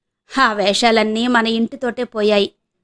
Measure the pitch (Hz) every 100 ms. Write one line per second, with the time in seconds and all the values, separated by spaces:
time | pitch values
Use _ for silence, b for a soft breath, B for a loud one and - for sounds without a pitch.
0 | _ _ _ 262 247 208 196 196 233 226
1 | 214 220 247 240 226 226 233 277 240 226
2 | 240 220 208 208 196 - _ _